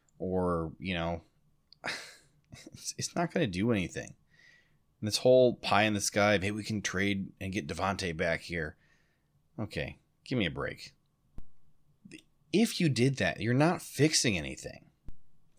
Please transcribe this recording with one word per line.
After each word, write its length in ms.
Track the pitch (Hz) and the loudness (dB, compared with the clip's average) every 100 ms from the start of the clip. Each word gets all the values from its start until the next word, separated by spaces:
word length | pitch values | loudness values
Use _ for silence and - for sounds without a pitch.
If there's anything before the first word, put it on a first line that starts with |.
| _ _ | _ _
or, 540 | 92 92 90 85 80 - | -4 0 0 0 -4 -6
you 160 | 92 | -6
know, 280 | 87 85 85 - _ _ | -4 -2 -4 -10 _ _
<laughs> 320 | _ _ _ - - - - _ _ _ - - | _ _ _ -10 -10 -12 -20 _ _ _ -20 -20
it's, 220 | - - - | -14 -12 -8
it's 200 | - - | -6 -4
not 160 | 170 | -2
gonna 140 | - 131 | 0 -2
do 260 | 90 113 | 0 0
anything. 420 | 107 82 - - - _ _ - _ _ _ _ _ | 0 -2 -6 -12 -16 _ _ -20 _ _ _ _ _
And 80 | 107 | -4
this 100 | - | 2
whole 360 | 127 127 123 | 6 8 6
pie 300 | 104 - 101 | 4 2 4
in 100 | 110 | 4
the 60 | 104 | 2
sky, 380 | - 107 104 104 | 0 2 4 4
"Hey, 120 | 98 | 0
we 120 | 107 | -4
can 200 | 104 107 | -4 -4
trade 460 | - 92 101 98 95 - | -4 -2 0 -2 -4 -8
and 120 | 95 | -6
get 140 | 95 73 | -6 -6
Davante 480 | 90 95 95 95 | -2 -2 -2 -4
back 280 | 80 87 80 | -2 0 -2
here." 340 | - 85 76 - _ _ _ _ _ _ _ - | -4 -6 -6 -8 _ _ _ _ _ _ _ -10
Okay, 400 | 104 82 69 - _ _ | -8 -6 -8 -10 _ _
give 140 | - 127 | -4 0
me 80 | 90 | 0
a 40 | |
break. 420 | 67 65 - - - _ _ _ - - - - - _ _ - - _ _ _ | -2 -6 -8 -16 -20 _ _ _ -10 -10 -10 -18 -20 _ _ -20 -20 _ _ _
If 280 | 175 233 - | 2 2 2
you 80 | 170 | 2
did 280 | 131 131 135 | 4 2 4
that, 240 | 92 - | 0 0
you're 140 | 110 | 0
not 260 | 127 156 180 | 4 4 2
fixing 560 | - - 156 156 131 90 | -4 2 2 4 2 0
anything. 480 | 69 - - - - _ - - - - - | -4 -8 -12 -14 -20 _ -10 -10 -10 -18 -20